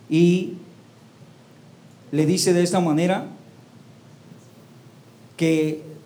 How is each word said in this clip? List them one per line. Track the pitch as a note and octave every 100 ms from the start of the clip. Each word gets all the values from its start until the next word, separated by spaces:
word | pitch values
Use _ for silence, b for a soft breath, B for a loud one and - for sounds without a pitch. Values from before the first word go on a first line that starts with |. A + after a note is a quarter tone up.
| -
Y | D#3+ F3 F3+ - - - - - - - - - - - - - - - - -
le | D3
dice | D#3 F#3 F#3
de | F3
esta | F3 F#3+
manera | E3+ D3+ F3+ G3+ - - - - - - - - - - - - - - - - - - - - - -
que | E3 D#3+ D#3 D#3 - -